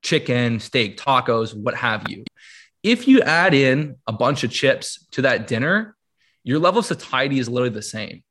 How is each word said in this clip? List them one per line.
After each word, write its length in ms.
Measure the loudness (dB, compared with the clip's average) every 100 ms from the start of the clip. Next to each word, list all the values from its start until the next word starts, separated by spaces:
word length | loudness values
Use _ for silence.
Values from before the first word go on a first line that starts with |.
chicken, 580 | 0 -2 0 0 0 -2
steak, 380 | -2 -2 -2 -2
tacos, 580 | 0 0 2 0 -2 -4
what 200 | -6 -2
have 340 | -2 -2 -6
you. 140 | -12 -16 _ -20 -20 -20 _
If 260 | -4 -2 6
you 140 | 6
add 320 | 6 2 4
in 440 | 4 4 2 -2 -8 -8
a 40 |
bunch 320 | -2 0 0
of 60 | -2
chips 560 | 0 0 0 -2 -14 _
to 100 | 0
that 240 | 0 0 -2
dinner, 500 | -2 0 0 -2 _ _ _ _ _
your 140 | -4 2
level 220 | 2 2
of 60 | 0
satiety 520 | -6 -4 -2 0 0
is 100 | -2
literally 280 | -2 -2 -4
the 80 |
same. 400 | -10 -10 -12 -14 _